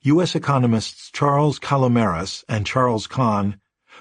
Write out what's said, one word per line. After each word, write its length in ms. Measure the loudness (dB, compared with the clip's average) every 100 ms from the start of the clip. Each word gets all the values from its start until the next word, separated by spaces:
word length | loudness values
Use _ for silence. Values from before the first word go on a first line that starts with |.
U 200 | 0 2
S 120 | 2
economists 760 | -2 -2 0 2 0 -2 -12 -16
Charles 480 | -2 0 2 2 0
Calomiris 880 | -2 0 2 2 2 -2 -6 -10 -6
and 180 | -4 -2
Charles 400 | 0 0 0 -4
Kahn 540 | -2 0 0 -2 -6 _ _ _ -20